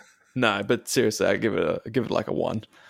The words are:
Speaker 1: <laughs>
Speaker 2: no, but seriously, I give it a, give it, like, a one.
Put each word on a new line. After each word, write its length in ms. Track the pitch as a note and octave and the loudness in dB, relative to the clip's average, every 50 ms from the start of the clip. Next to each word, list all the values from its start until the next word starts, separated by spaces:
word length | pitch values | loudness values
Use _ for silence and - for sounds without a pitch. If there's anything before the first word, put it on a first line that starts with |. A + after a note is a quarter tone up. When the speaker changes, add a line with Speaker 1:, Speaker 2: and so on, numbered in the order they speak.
Speaker 1:
<laughs> 340 | - _ _ _ _ _ - | -20 _ _ _ _ _ -2
Speaker 2:
no, 280 | C3 B2 A2+ G2+ G2+ G2+ | 0 2 2 2 0 0
but 220 | - A#2+ A#2+ - | 0 -2 -2 -2
seriously, 400 | - - C3+ A2+ A2 G#2+ - F#2 | -2 2 2 2 2 2 2 2
I 80 | F#2 G2+ | 2 2
give 200 | G#2 A2+ A2 G2 | 2 0 0 0
it 260 | F2 E2+ D#2+ F2 F2+ - | 0 0 0 -2 -4 -4
a, 20 | A2+ | -4
give 140 | A2 C3 A2 | -2 -2 -2
it, 60 | - | 0
like, 180 | - - - - | 0 -2 -2 -2
a 40 | - | -2
one. 300 | - - - - A2+ - - _ - - | -2 -2 -2 -4 -6 -8 -12 _ -20 -20